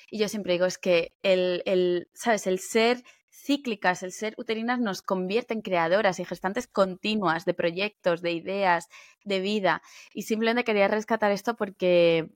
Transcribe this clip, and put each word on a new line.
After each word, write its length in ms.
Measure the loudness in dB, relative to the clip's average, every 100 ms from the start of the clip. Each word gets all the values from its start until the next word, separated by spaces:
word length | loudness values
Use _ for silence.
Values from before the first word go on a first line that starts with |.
| -14
Y 80 | -4
yo 120 | -4
siempre 240 | -2 -2
digo, 120 | 0 0
es 120 | 0
que 360 | 2 2 0 -2
el, 400 | 2 2 2 -2 0
el, 420 | 2 2 0 -4
¿sabes? 340 | -6 0 0 0
El 120 | -4
ser 440 | -2 2 2 0 -6 _ _
cíclicas, 680 | -12 -4 -2 -2 -2 0 -2
el 80 | -6
ser 220 | -8 -8 -8
uterinas 420 | -6 -4 -2 -2
nos 220 | -2 -4
convierte 520 | -2 -2 0 -2 -2
en 80 | -6
creadoras 580 | -2 0 2 2 2 -2
y 60 | -6
gestantes 420 | -6 -6 -6 -4
continuas 760 | 0 0 0 -4 -2 0 0
de 100 | -2 -2
proyectos, 640 | -2 -2 -6 -4 -2 -2
de 100 | -2
ideas, 540 | -4 -4 -2 2 2 -2 -16 -20 _ -4
de 140 | -2
vida. 400 | 0 0 2 0 -4 -20 -16
Y 100 | -14
simplemente 400 | -4 0 0 0
quería 240 | 0 2 2
rescatar 440 | 2 -2 0 0
esto 240 | 0 -2 -4
porque 760 | -6 -2 4 6 6 4 -2